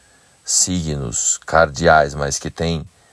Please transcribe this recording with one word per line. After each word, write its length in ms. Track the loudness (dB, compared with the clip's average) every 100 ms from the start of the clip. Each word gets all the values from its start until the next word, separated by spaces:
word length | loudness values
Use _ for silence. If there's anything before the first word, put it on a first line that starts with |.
| _ _ _ _
signos 960 | -4 -2 0 -2 -2 -4 -4 -4 -4 -4
cardeais, 760 | 0 2 2 2 4 6 4
mas 240 | -2 -6 -6
que 120 | -8
tem, 380 | -6 -4 -4 -8 _ _